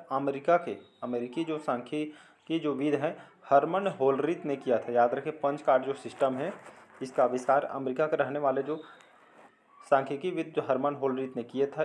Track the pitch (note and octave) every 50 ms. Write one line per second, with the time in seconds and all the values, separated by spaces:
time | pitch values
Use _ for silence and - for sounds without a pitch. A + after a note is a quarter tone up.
0 | - - C3+ C3+ C#3 C#3+ C#3 C3+ C#3 E3+ E3+ F3 F3 B2 G2 - - - _ _
1 | B2 A#2+ B2 A#2+ A#2+ B2 - E3 E3 D#3+ D#3 D3+ - D3+ B2+ A#2+ B2 - D3+ D3+
2 | D3+ D3+ D3+ - - - _ _ _ - D#3+ E3 D3+ D3 C3+ B2+ C#3+ D3+ D3 -
3 | C#3+ E3 - - - - - _ - - C#3 C#3+ D3+ D#3+ F3 G3 G3+ F#3+ - -
4 | C3+ C3+ C3+ C3 D3 D#3 F3 - - D3+ C#3 C3 - C3 A#2+ A2 - B2 A#2+ A#2+
5 | A#2+ A#2+ B2+ C#3 C#3 D3+ D3+ - - C#3+ C#3+ D3 - D#3 C3 B2+ B2+ C3+ C3+ -
6 | - A2+ - - C#3 C3 B2+ B2+ D3+ F#3+ - - - - - - - - - -
7 | C3 B2+ - D3 B2+ A#2+ B2+ B2 B2+ - C3+ C#3+ - - - C3+ C3+ B2+ C3 D3+
8 | D#3 D#3 D#3+ D3 C#3 B2+ C#3 D3 D3 C3+ C3 C#3 C3+ C#3+ D#3 D#3 D#3 - - -
9 | - - _ _ _ _ - - - - _ _ _ _ _ - - - C#3+ C3+
10 | C3+ C3 D3 C3+ - F#3 E3+ E3 D#3+ D#3+ - D3+ C3+ C3+ C3 B2 C#3 C#3+ C#3+ C3
11 | C3+ C3+ B2+ C3 C3+ C3 - B2 A#2 - - C3 C#3 C#3 - D#3 D#3